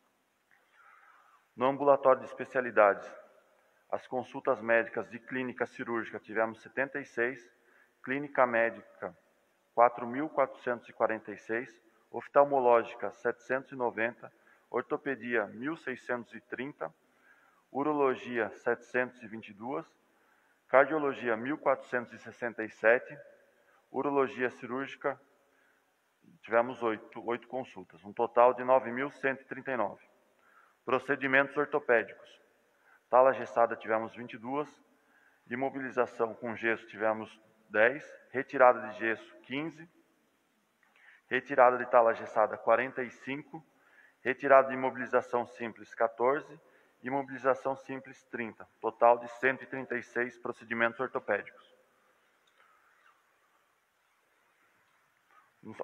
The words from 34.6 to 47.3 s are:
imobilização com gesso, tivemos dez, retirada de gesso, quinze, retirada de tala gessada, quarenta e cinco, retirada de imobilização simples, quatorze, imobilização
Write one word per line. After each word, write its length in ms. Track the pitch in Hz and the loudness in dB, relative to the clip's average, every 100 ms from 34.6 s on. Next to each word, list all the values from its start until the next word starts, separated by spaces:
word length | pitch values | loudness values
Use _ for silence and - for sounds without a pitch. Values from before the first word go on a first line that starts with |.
| 147 - _ _ _ _ _ _ _ | -8 -14 _ _ _ _ _ _ _
imobilização 840 | 120 135 135 131 110 120 - 113 | -6 -6 -6 -4 -2 -2 -2 -4
com 200 | 104 117 107 | -4 -10 -4
gesso, 280 | 113 107 - | -2 -2 -6
tivemos 540 | 101 110 107 107 - _ _ _ | -4 -2 -2 -6 -16 _ _ _
dez, 360 | 107 117 147 - - - | 4 4 4 -8 -20 -8
retirada 580 | 123 135 139 123 117 110 | -6 -4 6 8 8 -2
de 100 | - | -4
gesso, 380 | 113 107 - - | -2 -2 -8 -20
quinze, 460 | - 135 160 151 170 _ _ _ _ _ _ _ _ _ _ _ - - _ | -10 -8 -8 -10 -20 _ _ _ _ _ _ _ _ _ _ _ -20 -20 _
retirada 480 | 123 - 139 123 123 | -4 0 6 6 6
de 80 | 123 | 4
tala 280 | 123 113 | 6 6
gessada, 440 | 107 110 117 107 110 | 2 -2 0 0 0
quarenta 440 | - 113 131 131 | 2 2 2 -4
e 80 | 120 | -8
cinco, 560 | - - 143 151 160 - _ _ _ _ _ | -10 -10 -10 -12 -18 -20 _ _ _ _ _
retirada 460 | 123 131 139 135 131 | -4 -2 8 8 8
de 60 | |
imobilização 720 | 131 131 123 123 123 - 120 120 | 0 -4 -4 0 0 0 -2 -4
simples, 500 | - 117 104 104 - | -8 -10 -10 -18 -2
quatorze, 640 | 117 - 123 147 143 151 _ _ _ _ | -2 2 0 0 -4 -18 _ _ _ _
imobilização 720 | 123 139 135 | -6 -4 -4